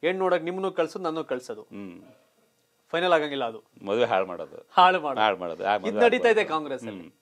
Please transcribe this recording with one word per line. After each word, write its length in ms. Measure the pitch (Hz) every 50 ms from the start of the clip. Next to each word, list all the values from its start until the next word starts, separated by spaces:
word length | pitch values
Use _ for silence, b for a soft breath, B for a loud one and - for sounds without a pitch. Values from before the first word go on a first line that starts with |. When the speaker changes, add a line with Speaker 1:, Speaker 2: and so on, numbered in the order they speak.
Speaker 1:
ಹೆಣ್ಣು 220 | - 160 185 190 190
ನೋಡಕ್ 200 | 185 180 180 160
ನಿಮ್ಮನ್ನು 280 | 170 180 190 190 190
ಕಳ್ಸೋದು, 320 | 180 - 165 156 - 202 185
ನನ್ನೂ 200 | 165 156 160 156
ಕಳ್ಸೋದು. 380 | - 135 127 123 - 117 104
Speaker 2:
ಹ್ಮ್. 400 | 107 _ - 101 101 95 87 87 - - - _ _ _ _ _ _ _ _ _ _ _ _ _ _ _
Speaker 1:
ಫೈನಲ್ 220 | - 165 175 185 175
ಆಗಂಗಿಲ್ಲ 320 | 160 151 147 143 139 131
ಅದು. 180 | 117 113 110 - _ _ - -
Speaker 2:
ಮದುವೆ 200 | 98 101 117 123
ಹಾಳು 200 | 113 117 92 95
ಮಾಡೋದು. 420 | 92 90 82 82 - - - - _
Speaker 1:
ಹಾಳು 300 | _ - 180 185 185 185
ಮಾಡೋದು. 200 | 151 151 135 120
Speaker 2:
ಹಾಳು 160 | 107 110 98 90
ಮಾಡೋದು. 300 | 90 85 82 80 - 95
ಆ 100 | 104 107
ಮದುವೆ 120 | 92 -
Speaker 1:
ಇದು 100 | - 107
ನಡೀತಾ 300 | 233 254 - 254 - 240
ಇದೆ 120 | 220 214
Speaker 2:
ಹಾಳು 220 | 208 - 156 156 151
ಮಾಡೋದು. 160 | 147 139 127
Speaker 1:
ಕಾಂಗ್ರೆಸ್ 40 | 117
ಅಲ್ಲಿ. 180 | 110 104 95
Speaker 2:
ಹ್ಮ್. 100 | 85 76 _ _